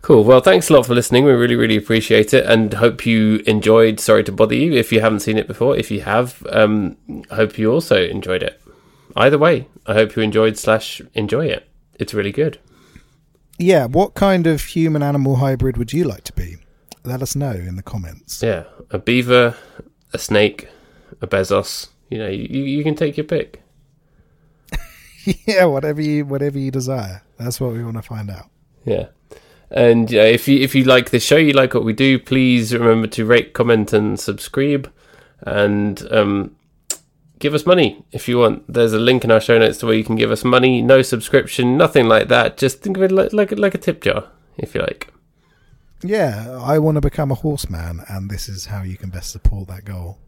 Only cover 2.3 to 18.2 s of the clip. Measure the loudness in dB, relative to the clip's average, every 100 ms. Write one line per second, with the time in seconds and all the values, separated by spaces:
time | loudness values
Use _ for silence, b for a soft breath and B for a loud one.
2.3 | 2 4 2 2 0 0 0 0 2 2
3.3 | 2 0 0 4 6 4 2 2 2 2
4.3 | 0 2 2 0 0 0 0 0 -2 -2
5.3 | -4 -4 -2 0 0 -4 -8 -2 -2 -2
6.3 | -8 -4 0 2 2 -4 -10 -18 -18 -10
7.3 | -2 -2 0 0 0 0 0 0 -4 -6
8.3 | -4 -6 -10 _ b b b b 0 2
9.3 | 4 2 0 -6 _ -2 0 0 0 0
10.3 | 2 0 0 -2 -2 -2 -16 -12 -8 -4
11.3 | -2 -2 -6 _ _ _ _ -6 -4 -4
12.3 | -2 -4 -4 _ b b b b b _
13.3 | _ _ -2 2 4 4 0 0 0 2
14.3 | 2 0 -2 -4 -2 0 0 -2 0 0
15.3 | 0 0 0 -2 -4 -4 -2 -4 -6 -10
16.3 | -8 -8 -12 _ _ _ -18 -12 -8 -6
17.3 | -6 -6 -6 -8 -12 -10 -12 -12 -16